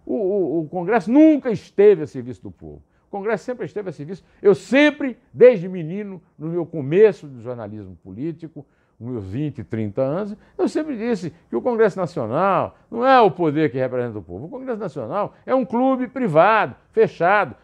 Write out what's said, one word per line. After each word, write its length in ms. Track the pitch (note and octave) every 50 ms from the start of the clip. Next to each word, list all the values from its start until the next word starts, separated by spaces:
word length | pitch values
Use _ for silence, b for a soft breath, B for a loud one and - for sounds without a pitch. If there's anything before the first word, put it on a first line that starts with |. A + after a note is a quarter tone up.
| b
o, 100 | - B3
o, 460 | B3 G#3 F3+ G3+ G3+ F3 C3+ C#3+ E3+
o 80 | D#3 D3
Congresso 420 | - F#3 F3 E3+ A#3 A3+ D#3+ G3
nunca 400 | A#3+ D4 D#4 D#4+ D#4 C4+ - B3+
esteve 520 | G#3+ - - - _ - G3+ G#3 G3 D#3+ D3+
a 40 |
serviço 360 | B2 - C3+ A#2 B2 A#2 - -
do 80 | G#2
povo. 320 | E2+ _ E2 D#2 D2 D2+ - _ _ _ _
O 40 | _
Congresso 340 | - G3+ F#3+ A3 A3+ F#3+ -
sempre 200 | - B3 B3 G#3+
esteve 240 | C#3 - - G3+ D3+
a 40 | B2+
serviço. 300 | - C#3+ D3+ G3 - b b b b -
Eu 120 | G3+ G3
sempre, 640 | - - - A3+ C4+ D4 D4+ C#4+ D4 C#4+ C4 A3+ - _ _ _
desde 340 | B2+ A3+ B3 B3+ F#3 E3
menino, 540 | F#3+ F#3 F#3 D#3+ D3+ F3+ G3+ G#3+ G3 F#3+ E3+ E3 _ _ _
no 100 | D3 D#3+
meu 180 | E3+ F3 E3
começo 600 | - - D#3+ C3 C3+ D#3 F#3+ A3 G#3+ F#3 - -
do 140 | D3 C3+ A#2+
jornalismo 560 | A2 B2 B2 A#2 A2 G#2 G#2+ G#2+ G2+ F#2 F#2 E2 _
político, 640 | G2+ F#2+ G#2+ C#3 E3 D#3+ E3 E3 C#3+ - D#3 C#3 _ _ _ _ _ _ _
nos 100 | A2 A#2+
meus 140 | B2+ A2+ G2
vinte, 400 | F#2+ F#2+ C3+ D3+ D3 - - G2+
trinta 380 | - - A2 A2 G#2+ G2 - C3
anos, 340 | C3 D3 F#3 G#3+ G3+ G#3+ b b b b -
eu 100 | F#4+ A#3+
sempre 260 | - D#4 D#4 D#4 C4+
disse 380 | G#3 A3 A#3+ A#3 F3+ F3+ D3+ b b b b
que 80 | -
o 60 | A#3 G#3+
Congresso 360 | B3+ A#3 A3 A3+ G3+ - F#3+
Nacional 800 | F3+ D3+ - D3+ A#2+ G#2+ A#2 D3+ F#3 G3 F#3+ D#3+ B2 G2+ b b b b
não 160 | - A#3 A#3+
é 120 | C4 C4+ B3+
o 120 | A3+ F#3+
poder 420 | - - E3+ D#3 C#3 D3+ D#3+ D3 -
que 60 | C#3
representa 400 | B2+ B2 B2 B2 B2 A#2+ A2 G#2
o 40 | F2+
povo. 220 | E2 F2 F#2+ B2+
O 40 | F3
Congresso 300 | C#4 B3+ C4 C4 A#3+ G3+
Nacional 520 | A3 F3 - D3 A#2 A2 D#3 G3+ G3+ D3 b b b
é 80 | - A#3+
um 100 | C4+ B3
clube 420 | - A3+ A#3 B3+ C4+ C4+ B3 B3+
privado, 720 | - - C4+ B3+ G3+ D3 D#3 E3+ G#3 A3 G#3+ F#3 C#3+ A2+ - _ _
fechado, 640 | _ A3 A3 F#3 - - E3 F3 G3+ G#3+ F#3+ C3+ G#2 -